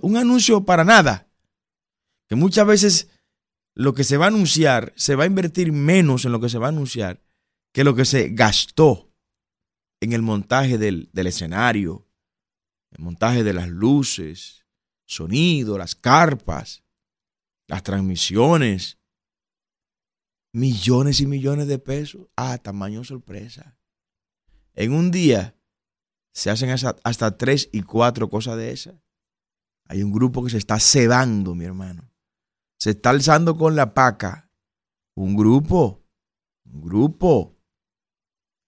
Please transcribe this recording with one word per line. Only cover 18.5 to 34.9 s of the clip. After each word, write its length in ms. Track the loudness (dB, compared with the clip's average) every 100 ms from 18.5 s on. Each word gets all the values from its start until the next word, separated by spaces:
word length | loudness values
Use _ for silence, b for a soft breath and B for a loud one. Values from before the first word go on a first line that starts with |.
| 2 2 -2 -8 -16 _ _ _ _ _ _ _ _ _ _ _ _ _ _ _
Millones 680 | -4 -2 -2 0 2 2 0
y 60 | -2
millones 420 | -2 -4 -4 -4
de 100 | -6
pesos. 480 | -6 -10 -10 -16 -18
Ah, 240 | -10 -8 -8
tamaño 460 | -10 -10 -10 -10
sorpresa. 760 | -14 -18 -18 -18 -18 -20 -20 _ _ _ _ _ _ _ _ _ _
En 180 | -6 -2
un 200 | 0 0
día 420 | 2 2 2 -4 -12 _ _ _ _ _ _ _
se 180 | -8 -6
hacen 200 | -4 -4
hasta, 260 | -4 -6 -6
hasta 340 | -8 -4 -4 -4
tres 300 | -2 -2 -2
y 120 | -8
cuatro 460 | -6 0 0 0 -6
cosas 280 | -6 -8 -8
de 160 | -10
esas. 240 | -12 -16 -20 _ _ _ _ _ _ _ _ _
Hay 160 | -6
un 80 | -4
grupo 320 | 0 0 -2
que 80 | -6
se 80 | -6
está 220 | -4 0
cebando, 720 | 2 4 4 4 2 -2 -4
mi 120 | -6 -10
hermano. 440 | -10 -14 -16 -20 _ _ _ _ _ _ _
Se 100 | -4
está 200 | 0 2
alzando 460 | 2 4 4 4 2
con 200 | 0 2
la 180 | 0
paca. 560 | 2 2 2 -8 -10 _ _ _ _ _